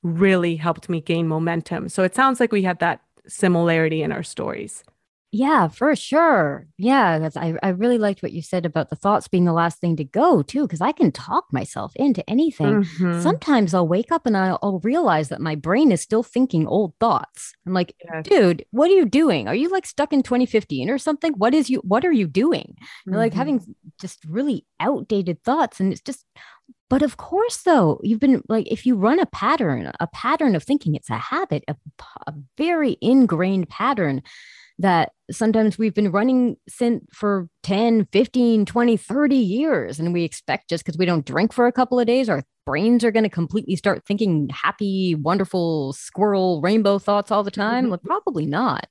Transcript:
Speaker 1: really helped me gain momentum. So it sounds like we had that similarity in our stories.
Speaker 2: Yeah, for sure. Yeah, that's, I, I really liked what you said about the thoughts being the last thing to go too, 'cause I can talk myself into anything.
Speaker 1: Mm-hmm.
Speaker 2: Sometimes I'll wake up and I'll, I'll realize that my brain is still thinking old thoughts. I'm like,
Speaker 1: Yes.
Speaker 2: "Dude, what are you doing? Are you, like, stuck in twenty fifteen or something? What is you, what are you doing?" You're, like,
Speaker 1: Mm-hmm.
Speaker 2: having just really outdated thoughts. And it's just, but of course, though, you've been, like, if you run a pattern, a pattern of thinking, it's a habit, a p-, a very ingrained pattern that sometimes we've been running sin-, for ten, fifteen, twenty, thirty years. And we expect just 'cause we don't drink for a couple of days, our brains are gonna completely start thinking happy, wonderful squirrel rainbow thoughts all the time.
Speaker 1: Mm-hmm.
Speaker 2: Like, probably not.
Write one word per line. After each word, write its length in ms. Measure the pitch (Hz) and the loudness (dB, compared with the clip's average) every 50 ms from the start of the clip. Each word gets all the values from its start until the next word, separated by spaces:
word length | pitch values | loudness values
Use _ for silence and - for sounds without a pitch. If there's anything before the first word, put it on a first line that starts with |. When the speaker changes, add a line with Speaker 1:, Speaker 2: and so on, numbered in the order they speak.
| - | -4
Speaker 1:
really 540 | 175 165 165 190 196 190 180 175 175 170 | -4 0 2 4 4 4 4 2 0 -2
helped 320 | 160 151 175 165 - - - | -2 -2 -4 -4 -4 -4 -6
me 120 | 180 165 | -6 -6
gain 260 | 151 - 170 165 170 | -2 -2 -2 0 0
momentum. 640 | 160 160 160 160 170 165 165 160 - 175 165 - 170 | -2 -2 -2 -2 -2 -4 -4 -6 -6 -8 -8 -8 -8
So 140 | - - 185 | -2 0 0
it 120 | 185 - | 0 2
sounds 240 | - 262 269 262 240 | 2 2 2 2 2
like 140 | 247 233 - | 0 0 2
we 100 | 202 190 | 0 0
had 180 | 185 175 170 | 0 0 0
that 200 | - 170 156 - _ _ _ _ _ | -2 -2 -2 -4 _ _ _ _ _
similarity 760 | - - - - 185 175 165 170 170 165 160 160 160 156 160 151 | -20 -6 0 2 2 4 4 4 2 2 2 2 2 0 -2 -2
in 100 | 156 - | -4 -4
our 100 | - 170 | -6 -8
stories. 600 | - - - - - - - - 208 - - _ _ _ _ _ _ _ _ _ _ - | -10 -10 -8 -8 -6 -6 -8 -10 -14 -16 -20 _ _ _ _ _ _ _ _ _ _ -4
Speaker 2:
Yeah, 340 | 208 254 277 311 269 185 160 | -2 0 2 2 2 2 0
for 280 | - - 240 294 302 | -2 -2 0 0 0
sure. 680 | - - - 262 302 339 330 294 208 165 147 139 - - - _ | 0 -4 -2 0 2 4 4 4 2 2 0 -2 -6 -12 -18 _
Yeah, 420 | _ 180 233 262 277 233 185 165 156 | _ 0 2 2 4 4 2 2 0
that's, 200 | 160 156 151 - | -2 -4 -6 -4
I, 160 | - 165 160 - - | -4 -4 -4 -2 -2
I 80 | 196 | -2
really 260 | 185 180 214 240 247 | -2 0 0 0 0
liked 260 | 233 214 202 196 _ - | 2 0 -2 -2 _ -6
what 100 | 170 - | -8 -8
you 100 | 175 156 | -8 -10
said 240 | - - 185 170 | -6 -6 -4 -4
about 240 | 170 151 160 147 - | -2 -2 -2 -4 -4
the 60 | - | -6
thoughts 320 | - - 202 208 - - - | -4 0 0 0 0 0 0
being 180 | - 185 175 | 0 2 2
the 80 | 175 165 | 2 2
last 240 | 165 170 170 160 - | 2 0 0 -2 -4
thing 160 | - 175 165 | -2 -2 -2
to 80 | 151 151 | -2 -4
go 380 | 135 - 196 277 349 330 170 143 | -4 0 2 4 4 4 4 2
too, 260 | - - 262 302 - | 0 -2 -4 -2 -2
'cause 140 | - 151 175 | -4 -4 -4
I 100 | 247 311 | -4 0
can 180 | - - 185 | 2 2 0
talk 400 | 131 - - - - 294 - _ - | 0 -2 -8 -4 -4 -4 -4 _ -6
myself 380 | 131 - - - - - - _ | -6 -6 -6 -8 -10 -10 -10 _
into 320 | - 254 285 233 - - - | -2 0 0 0 0 -2 -2
anything. 540 | 214 247 320 330 254 - 156 135 - 208 202 | 0 0 0 0 0 0 0 2 2 2 0
Speaker 1:
Mm-hmm. 400 | 165 160 160 185 180 170 170 175 | -2 -2 -2 -2 -2 0 0 0
Speaker 2:
Sometimes 500 | 320 403 508 - - 285 240 208 170 160 | 0 -2 -2 0 2 2 2 2 2 2
I'll 160 | 190 175 156 | 0 2 2
wake 240 | 170 190 240 - 330 | 0 -2 0 -2 -2
up 140 | 330 _ | -2 _
and 100 | 247 220 | 0 0
I'll, 220 | 196 185 185 180 - - | 2 2 0 0 -2 -2
I'll 180 | 202 196 185 | -4 -4 -2
realize 500 | 156 220 254 330 349 233 170 156 156 139 | -2 -2 0 0 2 2 2 2 0 -4
that 100 | - - | -6 -8
my 140 | 143 160 156 | -6 -6 -6
brain 360 | 151 139 160 185 240 311 294 | -6 -2 0 0 2 4 4
is 120 | 202 160 - | 2 2 -2
still 200 | - 214 220 240 | -2 -2 -2 -2
thinking 440 | - - 240 262 254 - 165 156 | -2 -2 -2 -2 0 2 0 0
old 260 | - - 190 214 175 - _ | 0 0 0 0 -2 -2 _
thoughts. 540 | 226 233 185 127 - - _ - - - - _ _ | 0 0 0 0 -2 -6 _ -18 -20 -20 -20 _ _
I'm 60 | 175 185 | -2 0
like, 220 | 185 180 - - _ - | 0 -2 -2 -6 _ -18
Speaker 1:
Yes. 220 | 170 165 160 156 - | -12 -10 -10 0 2
Speaker 2:
"Dude, 380 | 415 349 220 180 175 156 - _ - | 4 6 6 4 4 0 -6 _ 0
what 180 | 226 294 349 | 2 4 6
are 40 | 381 | 6
you 120 | 392 339 | 4 4
doing? 420 | 214 - 277 330 302 208 147 110 101 | 4 2 2 4 4 2 0 0 -2
Are 60 | 143 | -2
you, 160 | 214 277 349 | -2 -2 0
like, 160 | 381 381 359 | -2 -2 -4
stuck 260 | - - - 285 302 - | -6 -4 -4 -2 0 0
in 100 | 277 254 | 0 0
twenty 220 | - 247 247 254 | 0 0 0 0
fifteen 460 | 240 - 220 202 _ 147 131 127 185 | 2 0 -2 -2 _ -6 -6 -4 -2
or 80 | 254 277 | -4 -2
something? 340 | - - 302 294 - 330 294 | -2 -4 -4 -2 -2 -4 -2
What 220 | 202 196 233 262 | 0 0 2 2
is 160 | 320 277 - | 2 2 0
you, 80 | 254 - | -2 -4
what 260 | - 185 190 233 - | 0 0 0 2 2
are 80 | 359 330 | 2 2
you 140 | 233 202 | 2 2
doing?" 500 | 160 131 190 233 311 339 - - - - - - - - - _ | 0 0 0 2 2 0 0 -4 -10 -18 -20 -20 -20 -20 -18 _
You're, 100 | 190 185 | -4 -2
like, 160 | 180 170 - 151 | 0 0 0 0
Speaker 1:
Mm-hmm. 60 | 190 | -2
Speaker 2:
having 360 | 262 294 285 240 175 190 - _ _ - - _ | -2 0 -2 -2 -4 -6 -20 _ _ -20 -20 _
just 240 | - 185 - _ _ | -16 -16 -16 _ _
really 400 | 156 160 214 277 294 247 170 _ _ _ _ | -8 -6 -4 -2 -2 -2 -4 _ _ _ _
outdated 600 | 156 214 294 - 254 _ 220 202 190 170 175 - _ | -2 -2 -2 -2 -2 _ -2 -2 -2 -2 -6 -6 _
thoughts. 360 | - 254 320 302 - - - | -2 0 0 0 -2 -2 -2
And 120 | 190 190 185 | -2 -2 -2
it's 100 | - _ | -4 _
just, 240 | - 269 - _ _ _ - - - - _ _ _ 254 _ _ _ | -12 -12 -12 _ _ _ -20 -20 -20 -20 _ _ _ -20 _ _ _
but 100 | 254 269 | 0 0
of 160 | 294 277 - | 0 0 -2
course, 460 | - - - - 381 440 480 - - - | -6 -12 -4 -2 0 0 0 -2 -4 2
though, 380 | 359 330 277 190 156 147 - - | 4 4 6 6 4 2 0 -2
you've 180 | - 233 220 | -2 -2 2
been, 220 | - 277 262 214 - - | 4 4 2 2 2 -2
like, 200 | 220 226 202 - | -2 -2 -2 -2
if 140 | 220 - - | -6 -4 0
you 120 | 247 254 | 0 0
run 220 | 202 185 220 269 349 | 2 2 2 2 2
a 60 | 359 | 0
pattern, 680 | - - - - 226 294 320 254 170 135 120 87 67 - - | -2 -4 -4 -2 0 0 0 0 0 -2 -2 -4 -8 -8 -8
a 80 | 165 165 | -8 -8
pattern 460 | - - - 233 294 330 320 269 202 | -8 -6 -2 -2 0 0 2 2 0
of 80 | 165 - | 0 0
thinking, 320 | - 277 294 - 170 147 | -2 -2 -2 0 -2 -4
it's 140 | 135 _ - | -4 _ -6
a 80 | 117 | -8
habit, 480 | 113 - - 240 320 381 - - 147 - - | -8 -6 -6 -4 -6 -4 -2 -4 -6 -4 -8
a 60 | 147 | -10
p-, 300 | - _ 147 _ _ - - - - - | -10 _ -20 _ _ -20 -20 -20 -16 -14
a 80 | - 151 151 143 _ _ - | -14 -14 -14 -18 _ _ -6
very 400 | 294 330 349 330 302 262 - - | -2 -2 0 0 0 -2 -2 -2
ingrained 720 | - - 254 269 254 208 170 156 180 185 196 190 175 - | 0 2 4 6 4 4 4 0 0 0 0 -2 -2 -4
pattern 500 | - - 202 247 277 220 185 147 135 131 - - - - - - - - - _ _ _ | -6 -6 -4 -2 -2 0 0 -2 -2 -4 -6 -10 -20 -20 -20 -20 -20 -20 -20 _ _ _
that 340 | 175 196 180 170 151 - _ _ _ - | 0 2 4 2 2 0 _ _ _ -14
sometimes 480 | 170 - 226 220 220 226 220 214 - - | -6 -2 0 2 2 2 2 2 0 0
we've 160 | 220 220 - | -2 -2 0
been 160 | - 214 202 | 0 -2 0
running 460 | 165 202 208 254 262 254 247 240 - _ _ - | 0 0 0 2 2 2 2 0 -2 _ _ -20
sin-, 340 | - - 254 233 240 - - - _ | -6 -2 -2 -2 -2 -2 -6 -12 _
for 360 | - - 208 202 196 180 165 _ _ _ | -6 -4 -2 -2 -2 -4 -8 _ _ _
ten, 440 | - 190 190 226 233 233 220 196 - | -4 -2 0 2 2 4 2 2 2
fifteen, 540 | - 196 262 - _ 254 247 233 226 220 202 | 2 2 2 2 _ 0 2 4 4 2 2
twenty, 320 | - - 240 240 240 233 | 0 0 0 2 2 2
thirty 400 | 202 - - 208 269 294 294 277 | 0 -2 -4 -2 0 2 2 4
years. 640 | 269 240 185 185 233 294 320 277 175 120 87 117 147 | 2 2 0 0 -2 0 0 0 0 -2 -4 -6 -4
And 120 | 160 170 175 | -4 -2 0
we 120 | 175 170 | 0 -2
expect 440 | 160 - - _ - 139 - _ _ | -2 -6 -10 _ -6 -6 -6 _ _
just 140 | 170 165 - | -6 -6 -6
'cause 120 | - 160 156 | -6 -4 -2
we 60 | 185 | 0
don't 200 | 175 180 160 139 | 0 2 0 -2
drink 260 | - 131 147 190 220 - | -2 -2 0 0 0 2
for 140 | - 240 | 2 2
a 60 | 240 240 | 2 2
couple 280 | - 254 247 254 247 | 2 0 0 2 0
of 60 | 240 | 2
days, 220 | 220 240 262 269 220 | 2 2 0 0 0
our 140 | 185 139 139 _ _ _ _ | -2 -4 -4 _ _ _ _
brains 380 | - 135 147 190 226 247 240 208 | -4 -2 0 2 4 4 4 4
are 60 | 233 | 2
gonna 180 | 202 226 220 208 | 2 2 0 0
completely 480 | - - 170 156 - 214 - - 196 | 0 -2 -4 -2 -2 -6 -4 -2 -6
start 260 | 165 - 202 190 - - | -2 0 -2 -2 -2 -4
thinking 420 | - 202 202 226 202 170 156 147 131 | -6 -2 -2 0 0 2 0 0 -2
happy, 680 | 139 - - 151 202 _ 214 202 190 190 190 180 170 | -6 -4 -4 -4 -4 _ -4 -4 -2 -2 0 0 -2
wonderful 800 | 151 139 156 175 196 190 - - 185 170 170 160 156 143 135 139 | -2 0 -2 0 0 -2 -2 -2 -2 -2 0 -2 -2 -4 -6 -8
squirrel 680 | - - - _ 185 196 214 202 196 185 185 180 156 143 | -10 -14 -14 _ -2 0 0 2 2 2 0 0 0 0
rainbow 360 | 175 208 226 214 196 202 196 | 0 2 2 2 2 0 0
thoughts 320 | - - 208 208 202 - | 0 0 0 0 0 0
all 140 | 220 202 208 | -2 -2 -2
the 60 | 196 | -2
time. 340 | - - 202 214 233 247 254 | -4 -4 -2 -2 0 0 0
Speaker 1:
Mm-hmm. 60 | 247 185 | -2 -2
Speaker 2:
Like, 100 | 175 _ | -6 _
probably 440 | - 320 415 - - 277 170 151 | -4 -6 -4 -4 -4 -4 -4 -4
not. 420 | 156 143 175 247 240 143 - - - | -2 -2 -2 -2 -2 -2 -4 -8 -12